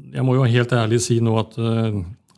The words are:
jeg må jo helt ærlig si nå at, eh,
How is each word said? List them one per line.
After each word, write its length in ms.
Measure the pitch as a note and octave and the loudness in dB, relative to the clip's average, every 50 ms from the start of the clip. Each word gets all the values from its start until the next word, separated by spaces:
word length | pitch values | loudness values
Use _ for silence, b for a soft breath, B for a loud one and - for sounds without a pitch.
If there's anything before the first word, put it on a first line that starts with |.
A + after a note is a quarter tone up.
| C#3+ C3 C3+ | -16 -12 -6
jeg 80 | C3+ B2+ | -4 0
må 100 | B2+ B2+ | 0 2
jo 100 | C3 C3+ | 2 2
helt 260 | A#2 A#2 B2 A#2+ - | 4 4 2 2 2
ærlig 300 | C3 A#2+ A2+ G#2+ A2+ A#2+ | 0 0 0 2 0 0
si 180 | - - A#2+ A2+ | 0 0 0 0
nå 160 | A#2 A2+ A2 A2 | 2 2 2 0
at, 200 | G#2+ - - A2+ | -2 -2 -4 -6
eh, 340 | A2+ A2+ A2+ A2+ A2+ A2 G#2 E2 E2 F2 A2+ - _ _ _ | -4 -2 -2 -2 -2 -2 -4 -4 -6 -8 -12 -18 _ _ _